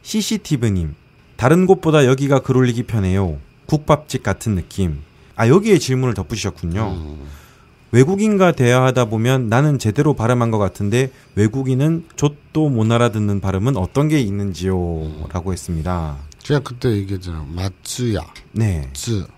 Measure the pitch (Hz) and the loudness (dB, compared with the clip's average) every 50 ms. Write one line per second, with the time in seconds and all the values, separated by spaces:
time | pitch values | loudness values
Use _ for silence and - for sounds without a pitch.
0 | _ - - 220 202 - 226 202 - - 156 123 117 113 98 90 82 76 73 _ | _ -4 -4 -4 -2 -2 -4 -6 -2 -4 -2 0 0 0 0 0 -2 -4 -8 _
1 | _ _ _ _ _ - - - 113 131 160 185 185 185 190 185 - 160 156 151 | _ _ _ _ _ -20 -6 0 2 4 4 4 6 4 4 4 4 2 4 6
2 | 135 123 135 135 143 135 143 131 - - 127 127 127 123 113 120 117 - 110 110 | 6 4 4 2 2 2 2 0 2 2 2 2 2 2 0 -2 -4 -4 -2 0
3 | 95 92 92 98 98 87 76 71 - - _ _ _ - 156 147 147 - 156 147 | 0 2 2 0 0 -2 -4 -8 -12 -18 _ _ _ -2 -2 -2 2 0 0 0
4 | - - - 127 - 107 95 - - 113 104 87 80 - - - 95 85 73 69 | 0 -8 -8 -6 -4 -4 -4 -2 -2 -2 -2 -2 -4 -6 -4 -2 -2 -2 -2 -6
5 | 73 _ _ _ - - - - 113 113 143 202 202 226 196 147 - 127 131 127 | -10 _ _ _ -20 -16 -4 0 4 4 4 4 6 4 2 2 4 0 -2 0
6 | 131 127 107 98 90 - 120 101 - 101 - - - 85 82 101 113 101 95 87 | 0 -2 -2 -4 -6 -6 -6 -6 -6 -6 -6 -6 -6 -4 -2 -2 -4 -4 -6 -8
7 | 78 73 73 76 71 73 71 73 - - - _ - _ _ _ - _ - 120 | -10 -12 -14 -14 -16 -16 -18 -20 -20 -20 -20 _ -20 _ _ _ -10 _ 4 4
8 | 135 151 196 196 214 214 208 196 190 175 156 - 127 120 123 127 131 131 123 127 | 4 4 4 0 2 2 4 4 4 4 4 4 2 4 4 4 4 2 2 2
9 | 120 110 113 110 113 123 135 127 123 107 107 123 147 151 143 123 - 110 101 - | 0 0 0 0 2 2 2 2 0 2 2 2 4 2 2 2 0 0 0 2
10 | - 156 135 - 110 113 123 123 117 113 110 107 101 90 - - 101 101 113 123 | 2 2 2 0 0 0 2 2 2 0 2 0 0 -2 -2 -4 -2 0 0 0
11 | 135 127 - - - _ _ 95 104 110 107 135 131 127 131 127 143 156 165 165 | 0 -2 -6 -16 -20 _ _ 0 0 0 0 -2 -2 -2 0 2 2 0 0 -2
12 | - - - - 139 147 147 - - - - 156 156 147 131 110 107 110 117 117 | -6 -12 -4 -2 -2 -2 -2 -4 -20 -6 -2 0 0 2 2 2 2 2 4 4
13 | 120 117 107 110 104 104 101 98 95 98 92 95 98 127 139 90 92 - - 135 | 2 2 2 0 -2 0 -2 -2 -2 -2 -2 0 0 0 0 0 -4 -2 0 0
14 | 147 151 156 151 123 98 98 101 101 98 87 76 90 95 95 90 87 85 85 80 | 0 2 2 0 0 -2 -4 -4 -6 -6 -6 -4 -2 -2 -2 -2 -2 -4 -4 -6
15 | 78 78 76 76 78 73 - 90 82 95 90 87 - - 87 80 76 90 90 87 | -6 -8 -8 -10 -12 -8 -8 -6 -4 -4 -6 -6 -6 -6 -6 -4 -4 -4 -4 -4
16 | 82 78 71 69 73 - - _ - - 151 143 - - 123 120 - 127 110 101 | -4 -6 -8 -10 -14 -18 -20 _ -4 -2 -2 -2 -2 -6 -12 -4 -4 -2 -2 -2
17 | 98 95 101 92 90 90 82 80 76 69 82 87 92 98 92 _ - - - - | -4 -6 -8 -8 -8 -10 -10 -10 -10 -10 -8 -6 -6 -6 -8 _ -16 -12 -8 -4
18 | 123 117 104 78 71 - - - - - - 107 113 104 90 78 69 65 67 71 | -4 -2 -2 -4 -6 -10 -20 -20 -20 -8 -4 -2 0 0 -2 -2 -6 -8 -12 -10
19 | - 117 113 98 78 - - | -6 -4 -4 -4 -6 -10 -16